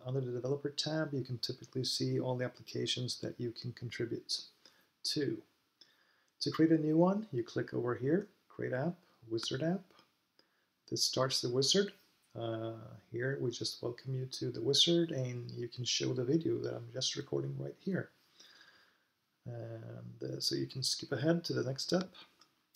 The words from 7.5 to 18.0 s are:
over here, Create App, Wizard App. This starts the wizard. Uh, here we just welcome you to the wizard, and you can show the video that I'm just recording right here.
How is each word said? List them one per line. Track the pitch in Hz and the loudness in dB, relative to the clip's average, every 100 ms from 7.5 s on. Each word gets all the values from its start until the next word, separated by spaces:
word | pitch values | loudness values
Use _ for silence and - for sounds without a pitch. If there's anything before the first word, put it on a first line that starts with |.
| 127 120 | -2 -2
over | 127 120 110 | -2 0 0
here, | 131 175 202 _ _ | 2 2 0 _ _
Create | - 120 | -6 -4
App, | 127 151 180 _ _ 113 | 0 -2 -4 _ _ -6
Wizard | 113 - 131 | -4 -2 0
App. | 160 190 - - _ _ _ _ _ _ _ _ - | 0 0 -4 -20 _ _ _ _ _ _ _ _ -8
This | 120 | -2
starts | - - 131 131 | 0 2 2 0
the | 127 | 0
wizard. | 123 139 185 196 - _ _ _ - | 2 4 4 2 -2 _ _ _ -6
Uh, | 117 113 113 113 117 117 - | -4 -2 -4 -8 -12 -16 -8
here | 117 131 139 | -2 -2 0
we | 131 | -2
just | - - - | -2 -4 -4
welcome | 120 120 131 | -6 -6 -4
you | 131 131 | -4 -4
to | - 127 | -4 -4
the | 117 | 0
wizard, | 120 143 - 170 165 | 2 6 6 6 4
and | 147 127 123 120 120 | 0 -2 -4 -6 -6
you | 120 | -6
can | - | -4
show | 120 - 135 | -2 0 2
the | 127 | 2
video | 123 160 165 120 | 4 4 4 0
that | 120 120 | -2 -4
I'm | 117 | -6
just | 123 127 - | -4 -2 -4
recording | - 139 139 135 | -2 -2 -2 -4
right | 139 - | -6 -6
here. | - 175 | -2 -2